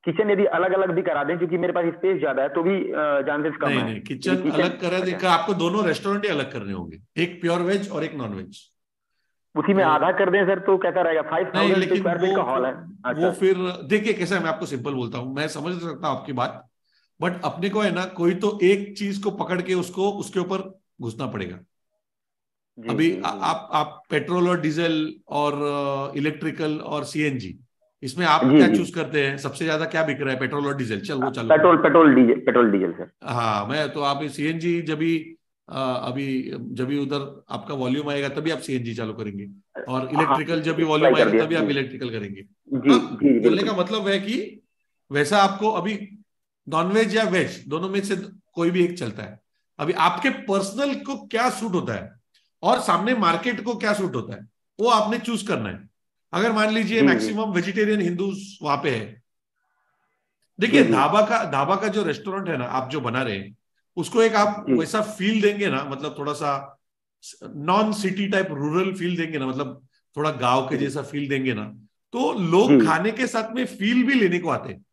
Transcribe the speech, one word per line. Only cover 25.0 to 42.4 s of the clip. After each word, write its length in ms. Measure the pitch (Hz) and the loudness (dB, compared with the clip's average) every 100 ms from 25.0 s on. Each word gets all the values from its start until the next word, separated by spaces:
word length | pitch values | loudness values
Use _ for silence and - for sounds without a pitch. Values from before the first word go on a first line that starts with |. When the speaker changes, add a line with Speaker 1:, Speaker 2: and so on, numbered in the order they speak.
| 156 - _ | -4 -8 _
Speaker 2:
और, 240 | 143 147 | -2 -2
अ, 640 | 143 147 143 139 139 139 143 | -2 -4 -2 -4 -4 -6 -2
इलेक्ट्रिकल 600 | 147 151 160 139 156 151 | -4 -2 -8 -4 -4 -4
और 260 | - 151 | -6 -6
सीएनजी, 540 | 131 151 151 131 95 85 _ _ _ _ | -6 -2 -2 -2 -8 -14 _ _ _ _
इसमें 240 | 135 135 170 | -10 -2 4
आप 180 | 151 | 4
Speaker 1:
जी, 120 | 127 147 | 8 8
Speaker 2:
क्या 120 | 123 | 8
Speaker 1:
जी। 80 | - | 6
Speaker 2:
choose 180 | 175 | 0
करते 320 | 165 147 151 139 | -4 -2 0 0
हैं? 120 | 139 | -2
सबसे 260 | 139 - | -8 -4
ज्यादा 200 | 160 156 | -2 -2
क्या 180 | 160 165 | -2 0
बिक 180 | 160 135 | 0 -2
रहा 140 | 135 | -2
है? 60 | 127 | -2
पेट्रोल 260 | 131 143 143 | -2 -2 -4
और 100 | 139 | -4
डीजल, 240 | 117 104 | -4 -4
चल 140 | 98 | -4
वो 160 | 143 123 | -4 -4
चालू 180 | 113 113 | -4 2
Speaker 1:
पेट्रोल, 280 | 156 180 160 | 6 6 6
Speaker 2:
करो। 60 | |
Speaker 1:
पेट्रोल, 320 | 160 156 160 | 6 8 8
डीजल, 260 | 127 120 127 | 10 8 6
पेट्रोल, 300 | - 123 117 | 2 4 4
डीजल 220 | 98 92 | 4 0
सर। 180 | 82 90 _ | -4 -12 _
Speaker 2:
हाँ, 420 | 147 120 113 104 104 | -6 -2 0 -2 -2
मैं 260 | 147 147 | -4 -4
तो 80 | 151 | -2
आप 240 | 143 139 | -2 -2
सीएनजी 580 | 151 131 151 165 170 170 | -6 -4 -4 -2 -2 -2
जब 160 | 156 151 | -2 -2
भी, 380 | 165 165 156 - _ _ - | 0 0 -4 -20 _ _ -12
अ, 320 | 135 131 123 | -6 -4 -4
अभी 460 | - 127 139 131 131 | -4 -6 -4 -4 -4
जब 360 | 135 120 - 127 | -10 -10 -6 -2
भी 120 | 143 | -2
उधर 460 | 139 143 139 - _ | -2 -4 -6 -14 _
आपका 240 | - - | -12 -8
volume 360 | 143 127 135 147 | -4 -2 -2 -2
आएगा 180 | 143 139 | -2 -2
तभी 220 | 143 151 | -4 -4
आप 80 | 156 | -4
सीएनजी 360 | - 131 117 | -4 -6 -4
चालू 180 | 113 113 | -6 -8
करेंगे 360 | 110 107 101 101 - _ - - | -6 -8 -8 -12 -16 _ -14 -6
और 120 | 127 | -6
Speaker 1:
हाँ, 100 | 131 | -2
Speaker 2:
electrical 520 | 156 156 139 151 165 | 0 2 2 0 -2
जब 140 | 151 160 | 0 0
भी 60 | |
Speaker 1:
सप्लाई 20 | |
Speaker 2:
वॉल्यूम 280 | 165 151 143 | 2 4 6
Speaker 1:
कर 60 | 156 | 6
Speaker 2:
आएगा 120 | 113 | 6
Speaker 1:
दिया। 140 | 113 | 6
Speaker 2:
तभी 100 | 156 | 2
आप 100 | 165 | 0
Speaker 1:
जी। 60 | 156 | 0
Speaker 2:
इलेक्ट्रिकल 400 | 139 127 123 123 | 0 -2 -6 -8
करेंगे। 320 | 110 101 98 | -6 -8 -12